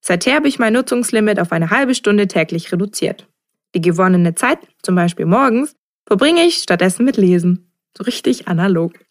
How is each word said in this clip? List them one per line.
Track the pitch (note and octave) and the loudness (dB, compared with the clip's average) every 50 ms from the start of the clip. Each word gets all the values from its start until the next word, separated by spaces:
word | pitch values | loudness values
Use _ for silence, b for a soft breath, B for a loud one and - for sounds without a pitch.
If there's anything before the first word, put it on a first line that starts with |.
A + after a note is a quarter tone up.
| _ | _
Seither | - F3+ F3 - B3+ B3+ | -2 -2 -2 0 0 0
habe | D4+ D4+ D4 | 0 0 -2
ich | C4 - | -2 0
mein | A#3 A3 A3 | -2 0 0
Nutzungslimit | B3 B3+ - B3 A#3+ B3 - - A3 G#3+ G#3+ G#3 G3 | 0 -2 -2 -2 -4 -2 -2 0 0 0 0 0 -2
auf | F3 E3+ - | -2 -4 -2
eine | E3 E3 E3 | -4 -2 0
halbe | G3 A#3+ C#4 B3 B3+ | 0 0 0 0 -2
Stunde | B3 _ G#3 G#3 G#3 G3+ | -2 _ 0 2 2 0
täglich | F#3+ - F3+ D#3+ D#3+ - E3+ E3 - - | 0 0 -2 -2 -2 -4 -8 -6 -6 -4
reduziert. | E3+ F#3+ G#3 G#3+ - - - - _ - _ _ _ _ _ _ _ _ _ _ | -4 -4 -4 -6 -6 -6 -6 -6 _ -16 _ _ _ _ _ _ _ _ _ _
Die | F3+ D#3+ | -2 -2
gewonnene | F3+ E3+ E3 F#3+ F#3 F#3 F3+ F3 E3+ E3 | 0 0 2 2 2 4 4 2 2 0
Zeit, | - - B3 D4+ - - _ _ _ _ | -2 -2 -2 -2 -2 -6 _ _ _ _
zum | - F#3 | -2 0
Beispiel | F3+ E3+ F3 E3+ - - | 0 0 0 -2 -2 -2
morgens, | E3 F3 A#3+ C4+ C4 A3 A#3+ C#4 D4+ _ _ _ _ _ _ _ | 0 2 2 2 2 2 0 -2 -4 _ _ _ _ _ _ _
verbringe | - G#3 G3 C4 D4 E4+ E4+ E4 | -2 0 2 4 2 4 4 4
ich | F4 E4 | 2 2
stattdessen | - - - F#3 F3 F3+ F#3+ F3+ - A#3+ | 0 -4 -2 -2 0 0 0 0 2 0
mit | C4 C4+ - | 0 2 2
Lesen. | G3 F3+ F3+ F3 E3+ F3 F3+ F3+ _ _ _ _ _ _ _ | 4 4 4 4 2 0 0 -2 _ _ _ _ _ _ _
So | - G3 | -10 -8
richtig | B3 A#3+ - - - C4 - - - | -8 -8 -4 -2 -2 -2 -2 -2 -6
analog. | F3+ E3 F3 G3+ F#3 E3 E3 E3 - - _ _ | -2 0 0 0 0 0 0 -4 -6 -10 _ _